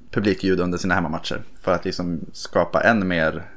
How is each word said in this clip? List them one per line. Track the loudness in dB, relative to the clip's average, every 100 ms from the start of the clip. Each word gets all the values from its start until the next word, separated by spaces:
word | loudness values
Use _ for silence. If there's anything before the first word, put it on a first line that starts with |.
| -6
publikljud | 0 2 2 2 2
under | 2 0
sina | 0
hemmamatcher | 2 0 -2 -4 -6 -8 -6
för | 0
att | 0
liksom | 0 -4 -4 -4 -6
skapa | -10 -2 0 2 4
än | 4 4 2
mer | 2 2 0 -6